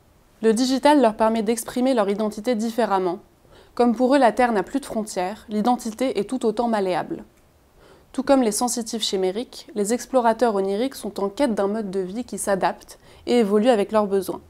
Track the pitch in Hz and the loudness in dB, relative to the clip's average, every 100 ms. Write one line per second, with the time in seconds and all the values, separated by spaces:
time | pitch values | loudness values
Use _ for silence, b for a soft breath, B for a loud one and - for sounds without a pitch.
0 | _ _ _ _ 220 220 254 262 285 294 | _ _ _ _ 2 2 2 2 4 6
1 | 226 214 220 226 208 233 - 247 254 247 | 4 4 0 2 0 -2 -4 -2 0 2
2 | 196 202 214 214 226 226 226 226 214 196 | 0 0 -2 -2 -2 -2 -2 0 0 0
3 | 180 190 - _ _ b b - 240 226 | 0 -4 -10 _ _ b b 0 2 4
4 | 254 277 240 220 240 214 - 269 - 226 | 2 4 4 4 2 0 -2 -6 -4 -6
5 | 208 190 180 214 - 214 226 233 233 220 | -6 -4 -4 -6 -6 -2 0 0 -4 -4
6 | 262 226 196 262 226 214 233 220 190 160 | -2 -2 -4 -2 -2 0 -2 0 0 -2
7 | 151 165 - _ _ _ _ _ b b | -4 -10 -12 _ _ _ _ _ b b
8 | b - 262 269 233 208 247 240 226 226 | b -8 2 2 2 0 -4 -4 -6 -6
9 | - 190 185 196 - - - 247 208 240 | -4 -2 -2 -4 -10 -16 -10 -4 -2 -2
10 | - 262 233 220 247 202 196 202 262 - | 0 2 2 2 2 2 0 -2 -4 -6
11 | 208 190 196 196 285 208 196 220 202 190 | -10 -6 -6 -2 0 0 -2 -2 -4 -6
12 | 180 214 240 196 - 190 170 196 - - | -6 -8 -10 -8 -2 0 -2 -4 -14 -20
13 | b b - 240 208 208 247 220 196 214 | b b 0 2 4 4 4 2 2 0
14 | 208 196 180 180 - | 0 -2 -2 -8 -12